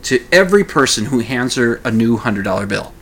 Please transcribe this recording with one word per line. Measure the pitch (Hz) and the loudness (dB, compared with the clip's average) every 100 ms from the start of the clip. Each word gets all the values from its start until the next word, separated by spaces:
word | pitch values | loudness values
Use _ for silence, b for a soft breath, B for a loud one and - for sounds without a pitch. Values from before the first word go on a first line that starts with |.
to | - 127 - | -2 -2 2
every | 175 190 202 | 2 4 2
person | 190 156 131 - | 2 0 0 0
who | 110 131 | -2 -2
hands | 107 127 123 | -2 -4 -4
her | 131 120 117 | 0 0 0
a | 127 | -2
new | 113 113 113 | 0 2 2
hundred | 123 101 | 0 -4
dollar | 98 95 101 | -2 -4 -4
bill. | 98 - - | -6 -8 -18